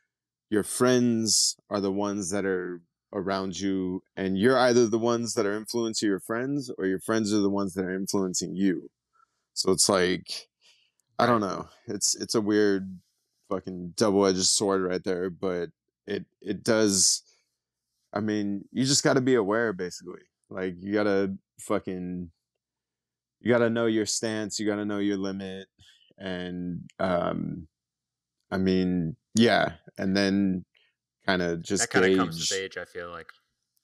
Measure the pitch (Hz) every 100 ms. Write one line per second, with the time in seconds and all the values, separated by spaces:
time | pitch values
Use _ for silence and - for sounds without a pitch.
0 | _ _ _ _ - 107 95 - 127 127
1 | 123 113 110 - - - - 104 98 98
2 | 101 101 90 101 95 92 90 87 85 _
3 | _ 104 92 98 95 85 98 95 92 92
4 | - - 95 95 110 131 127 120 117 110
5 | 117 117 117 120 101 104 107 117 113 110
6 | 110 95 - 113 131 143 127 - 95 92
7 | - 113 107 107 98 101 101 90 92 95
8 | 98 104 95 87 87 87 98 82 - _
9 | _ _ _ _ _ - 95 92 - 98
10 | 90 90 - - - _ _ _ _ _
11 | _ - 120 120 98 85 - - - 98
12 | - - 104 120 104 104 104 98 95 92
13 | _ _ _ _ - 95 95 92 87 85
14 | 110 98 98 92 92 - 104 95 92 92
15 | 92 90 95 82 95 90 82 - _ _
16 | - 101 95 _ 90 95 - 110 110 98
17 | 92 - - _ _ _ _ _ _ _
18 | _ - 107 107 101 101 - - 131 143
19 | 156 135 127 127 98 107 117 92 90 -
20 | 90 90 _ _ - 104 95 90 95 104
21 | 104 98 98 95 _ - - 104 92 92
22 | 90 90 87 - _ _ _ _ _ _
23 | _ _ _ _ 101 120 117 117 117 110
24 | 104 - 113 110 107 - 104 104 104 101
25 | 101 101 98 98 98 95 98 _ _ _
26 | _ - 95 90 90 90 90 85 - -
27 | 95 87 87 82 80 78 85 _ _ _
28 | _ _ _ _ - 98 92 92 92 90
29 | 82 - _ 107 113 92 80 - - -
30 | 98 98 98 98 98 92 - _ _ _
31 | _ _ - 92 87 85 85 98 117 -
32 | 95 95 87 82 80 95 95 - 87 90
33 | 87 85 82 - _ _ _ _